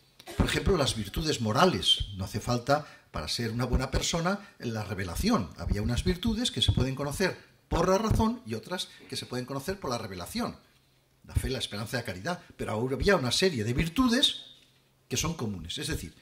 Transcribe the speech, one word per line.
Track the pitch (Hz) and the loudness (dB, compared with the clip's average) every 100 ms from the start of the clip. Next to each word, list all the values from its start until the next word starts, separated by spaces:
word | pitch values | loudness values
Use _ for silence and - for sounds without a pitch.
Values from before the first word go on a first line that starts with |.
| _ _ - - | _ _ -12 0
Por | - | 0
ejemplo, | 151 147 180 | 2 2 4
las | 123 110 | 2 0
virtudes | 98 - 156 123 | -4 -4 -2 0
morales. | 110 123 185 101 - - - 95 | 2 6 4 4 2 2 0 -6
No | |
hace | 95 104 | -6 -4
falta, | 120 123 127 147 151 - _ | -2 -2 2 0 0 -18 _
para | - - | -8 -6
ser | - 113 | -4 -2
una | 117 | -2
buena | 123 127 131 | 0 0 0
persona, | - - 165 170 202 - - | -2 0 0 0 -2 -6 -10
la | 120 110 | -6 -6
revelación. | 95 95 95 85 214 208 85 - | -6 -6 -4 0 2 2 0 -6
Había | 85 101 | -2 0
unas | 113 120 | 0 0
virtudes | 185 175 - 214 247 | 0 0 0 0 -2
que | - | 2
se | - | 2
pueden | - 131 | 4 2
conocer | 135 143 139 185 - - _ - | 0 -4 0 0 0 -14 _ -2
por | 160 175 | 2 4
la | 190 | 4
razón | 220 214 226 240 110 | 6 4 4 2 -4
y | |
otras | 110 - 180 - - - | -6 -6 -6 -8 -10 -10
que | 120 | -8
se | - | -6
pueden | 123 123 | -6 -4
conocer | 139 160 196 | -6 -4 -6
por | 147 | -2
la | 117 | -4
revelación. | 104 90 85 233 190 80 _ _ _ _ _ _ | -4 -8 -6 -4 -4 -6 _ _ _ _ _ _
La | - | -6
fe, | - 120 | -4 -2
la | 127 | -4
esperanza | - 101 113 123 | -4 -6 -4 -4
y | |
la | - | -4
caridad. | 92 127 175 - - | -6 -6 -6 -8 -8
Pero | 110 | -4
ahora | 107 131 135 | -2 -2 2
había | 196 180 | 4 4
una | 123 | 4
serie | - 185 127 | 2 2 2
de | 107 | 0
virtudes | 131 165 - 254 247 - - - - _ _ _ _ - | 0 0 4 4 6 2 0 -12 -20 _ _ _ _ -6
que | 123 | -2
son | 160 | -2
comunes. | 165 113 92 80 143 | -2 -4 -4 -8 -6
Es | 151 | -4
decir, | 143 82 - | -4 -6 -14